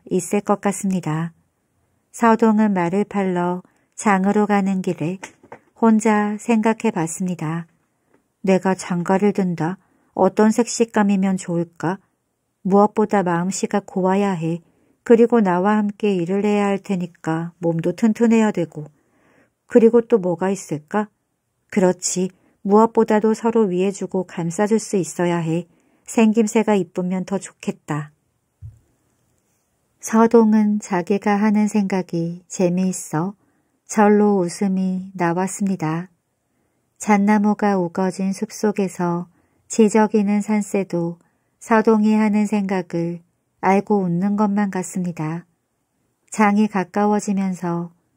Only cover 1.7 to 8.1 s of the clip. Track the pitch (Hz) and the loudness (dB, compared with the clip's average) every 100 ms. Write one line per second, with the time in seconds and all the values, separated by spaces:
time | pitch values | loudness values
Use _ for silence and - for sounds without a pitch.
1.7 | _ _ _ _ - 233 226 233 214 220 | _ _ _ _ 0 2 4 4 2 2
2.7 | 190 170 190 202 202 190 180 175 180 - | 0 -2 -2 -2 -2 -2 -2 -2 -4 -10
3.7 | _ _ - 220 190 196 208 208 202 196 | _ _ -4 0 2 2 2 2 0 0
4.7 | 190 185 165 151 190 - _ - - _ | -2 -4 -4 -6 -6 -12 _ -20 -20 _
5.7 | _ 226 220 226 208 208 208 - 226 226 | _ 2 4 2 0 0 -4 -2 0 0
6.7 | 220 226 208 160 - 185 175 156 165 165 | 0 -2 -2 -4 -4 -6 -4 -6 -6 -10
7.7 | _ _ _ _ | _ _ _ _